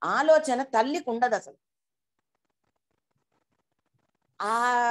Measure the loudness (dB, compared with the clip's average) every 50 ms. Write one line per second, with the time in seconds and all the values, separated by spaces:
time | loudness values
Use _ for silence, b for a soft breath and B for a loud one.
0 | -6 -2 -2 0 4 4 4 4 2 0 -2 -2 -2 -2 0 0 0 0 -2 -6
1 | -6 -6 -4 -2 -2 -2 -2 -4 -6 -8 -20 _ _ _ _ _ _ _ _ _
2 | _ _ _ _ _ _ _ _ _ _ _ _ _ _ _ _ _ _ _ _
3 | _ _ _ _ _ _ _ _ _ _ _ _ _ _ _ _ _ _ _ _
4 | _ _ _ _ _ _ _ -8 -4 -2 -2 0 0 2 2 2 2 0